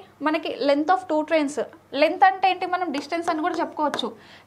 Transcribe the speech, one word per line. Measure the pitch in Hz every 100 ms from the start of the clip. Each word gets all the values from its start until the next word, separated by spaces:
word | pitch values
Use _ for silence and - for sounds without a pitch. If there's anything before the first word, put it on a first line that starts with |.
| - - 294
మనకి? | 320 - - 277
Length | 285 311 370
of | 370
two | 302 311
trains. | 320 285 233 - - _ 262
Length | 311 359 381
అంటే | 381 381
ఏంటి? | 359 359 359
మనం | 359 277
distance | - 339 339
అని | 320 349
కూడా | 339
చెప్పుకోవచ్చు. | 311 - 294 285 214 - - -